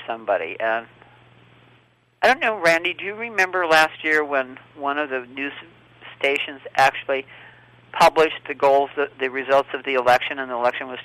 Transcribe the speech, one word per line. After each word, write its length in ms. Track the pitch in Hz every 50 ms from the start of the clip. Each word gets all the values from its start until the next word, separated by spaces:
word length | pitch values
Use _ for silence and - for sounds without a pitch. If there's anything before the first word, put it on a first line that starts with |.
| -
somebody. 500 | - 117 113 113 104 101 87 82 82 95 -
And 280 | 110 113 113 117 117 110 _ _ - _ _ _ _ _ _ _ _ _ _ _ _ _ _ _ _ _ _ _ _ _ _ _
I 60 | -
don't 140 | 214 262 302
know, 200 | 311 233 220 202
Randy, 340 | 165 165 165 165 175 185 170
do 100 | - 185
you 100 | 196 208
remember 500 | 214 233 233 220 202 185 185 185 185 175
last 360 | 160 160 156 156 160 - - -
year 220 | 156 156 156 151
when 340 | 143 143 135 131 127 131 - - - _
one 220 | 156 143 139 143 147
of 100 | 151 139
the 140 | 131 127 123
news 260 | 123 131 135 139 139 - - - - _ _ _ _ _ _ - - - -
stations 420 | - 139 139 143 - - 143 131 - - -
actually 500 | - 135 139 - - - - 139 135 135 - - - - - - - _ _ _ _ _ _ -
published 480 | - - - - 160 156 160 - - - -
the 60 | 139
goals, 360 | 131 143 139 139 139 139 135 -
the, 120 | 147 143 143 - -
the 80 | 139 131
results 400 | 123 135 131 127 139 139 135 - -
of 120 | 135 127
the 100 | 135 135
election, 460 | 127 123 123 123 127 - - 147 139
and 100 | 135 127
the 40 | 127
election 320 | 120 120 123 123 - 143 131
was 100 | 127 120 -